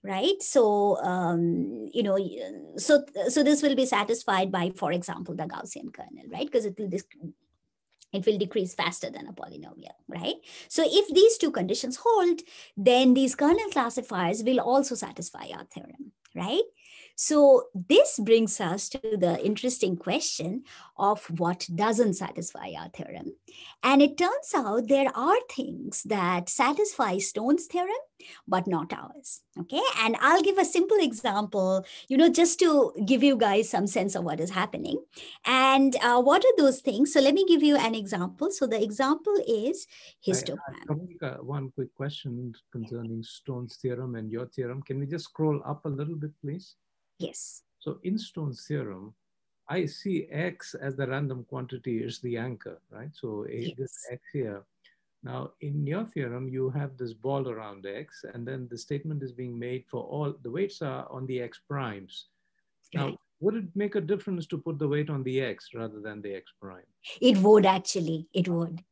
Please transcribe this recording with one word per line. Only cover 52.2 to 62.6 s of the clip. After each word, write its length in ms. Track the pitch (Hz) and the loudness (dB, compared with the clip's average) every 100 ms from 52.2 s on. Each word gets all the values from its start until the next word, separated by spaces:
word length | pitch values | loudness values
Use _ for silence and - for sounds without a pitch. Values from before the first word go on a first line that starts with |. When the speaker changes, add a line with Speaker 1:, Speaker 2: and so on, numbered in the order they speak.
| 123 117 | -6 -6
Speaker 2:
anchor, 440 | 123 120 - 82 _ | -6 -8 -14 -16 _
right? 200 | 107 131 | -18 -16
So 320 | - 120 104 - | -12 -10 -8 -8
a-, 240 | 117 120 127 | -8 -8 -8
this 280 | 131 - - | -12 -12 -14
Speaker 1:
Yes. 20 | |
Speaker 2:
X 100 | 127 - | -16 -10
here. 300 | 147 117 101 98 _ _ _ _ _ | -6 -6 -8 -16 _ _ _ _ _
Now, 280 | - 127 139 _ | -12 -10 -12 _
in 260 | 147 143 139 | -8 -6 -4
your 180 | 170 220 | -6 -6
theorem, 420 | - 127 120 131 | -8 -8 -8 -8
you 220 | 131 131 | -6 -4
have 280 | 147 143 131 | -4 -8 -8
this 160 | 123 | -12
ball 360 | 110 131 139 127 | -8 -6 -4 -4
around 380 | 110 107 98 95 | -8 -12 -12 -10
X, 380 | 101 151 - - | -10 -12 -16 -16
and 160 | 120 120 | -12 -10
then 200 | 135 123 | -10 -12
the 80 | 117 | -14
statement 460 | - 143 156 151 | -8 -8 -6 -8
is 80 | 135 | -8
being 260 | 120 127 117 | -10 -12 -10
made 280 | 120 127 127 | -8 -10 -10
for 160 | 123 | -12
all, 320 | - 143 143 139 | -8 -6 -6 -8
the 80 | 120 | -10
weights 300 | 135 196 - | -6 -8 -6
are 260 | 147 131 131 | -8 -8 -10
on 160 | 131 131 | -12 -8
the 160 | 127 | -8
X 200 | 120 - _ | -8 -14 _
primes. 600 | 143 127 101 95 - - _ _ _ | -8 -6 -8 -14 -18 -20 _ _ _